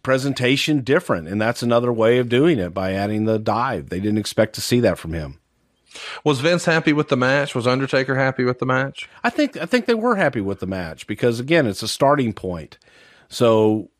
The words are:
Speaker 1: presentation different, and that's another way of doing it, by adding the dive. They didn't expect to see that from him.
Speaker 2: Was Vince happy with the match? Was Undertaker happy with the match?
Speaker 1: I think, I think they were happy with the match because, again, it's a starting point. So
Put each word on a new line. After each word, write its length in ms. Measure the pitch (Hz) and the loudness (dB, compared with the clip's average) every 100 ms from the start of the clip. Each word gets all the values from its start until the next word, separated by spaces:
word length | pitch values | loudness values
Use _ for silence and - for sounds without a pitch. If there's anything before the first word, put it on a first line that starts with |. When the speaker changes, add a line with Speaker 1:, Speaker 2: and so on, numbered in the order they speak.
Speaker 1:
presentation 760 | - 131 139 131 123 135 - 147 | -2 0 0 0 0 0 0 0
different, 460 | 127 143 - 92 80 | 2 0 0 -4 -2
and 140 | 101 | -2
that's 220 | 110 - | -2 -2
another 300 | 120 120 123 | 0 2 2
way 240 | 117 110 123 | 2 4 4
of 100 | 123 | 2
doing 320 | 120 165 139 | 2 4 2
it, 140 | 87 | -2
by 180 | 92 95 | -4 -4
adding 320 | 98 101 107 | -2 -2 -2
the 160 | 110 110 | 0 0
dive. 500 | 110 107 131 98 67 | 0 -2 -2 -4 -6
They 120 | 90 | -4
didn't 160 | 104 107 | -2 -2
expect 380 | 104 - 110 - | -2 0 -2 -2
to 60 | |
see 200 | - 123 | 0 2
that 160 | 110 82 | 2 0
from 160 | 82 | -6
him. 260 | 80 71 71 _ _ _ _ _ - - - 151 | -8 -10 -14 _ _ _ _ _ -18 -14 -6 -2
Speaker 2:
Was 160 | 135 | 0
Vince 240 | 156 175 175 | 2 0 2
happy 260 | 160 160 | 2 2
with 160 | 147 147 | 0 0
the 80 | 131 | 0
match? 400 | 127 143 139 131 | 2 2 0 -2
Was 100 | 117 | 0
Undertaker 500 | 131 135 135 131 131 | 0 0 0 0 0
happy 280 | 131 131 | 0 0
with 160 | 123 123 | -2 -2
the 60 | 131 | -2
match? 420 | 131 139 - - - | 0 -2 -8 -18 -6
Speaker 1:
I 60 | 240 | -4
think, 260 | 277 294 165 | -2 -2 -4
I 100 | 170 | -2
think 200 | 247 240 | -2 0
they 80 | |
were 240 | 233 240 202 | 0 0 2
happy 240 | 156 120 | 0 0
with 180 | 98 95 | -4 -4
the 80 | 95 | -6
match 400 | 95 85 76 - | -6 -6 -12 -10
because, 320 | 104 123 117 | -2 0 0
again, 280 | 131 165 120 | 0 2 2
it's 140 | 95 | -2
a 60 | 110 | -6
starting 460 | - 139 147 117 | 0 2 4 0
point. 440 | 101 92 85 76 - _ _ - _ _ | -4 -6 -8 -10 -20 _ _ -20 _ _
So 600 | - 117 110 110 107 92 | 2 4 6 4 2 -4